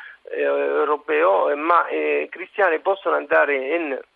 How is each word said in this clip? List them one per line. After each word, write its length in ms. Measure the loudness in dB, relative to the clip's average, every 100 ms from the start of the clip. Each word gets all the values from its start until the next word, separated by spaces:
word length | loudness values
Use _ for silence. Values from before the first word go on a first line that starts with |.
| -16 -18 -10
eh, 140 | -4
europeo, 1080 | 0 0 0 0 0 -2 -2 0 2 2 2
eh, 40 |
"Ma, 320 | 0 2 2 2
eh, 400 | -2 -2 -2 -4
cristiani 500 | -10 -10 0 0 2
possono 340 | 0 -2 0
andare 400 | -2 2 2 2
in 440 | 0 -2 -2 -2 -6 -10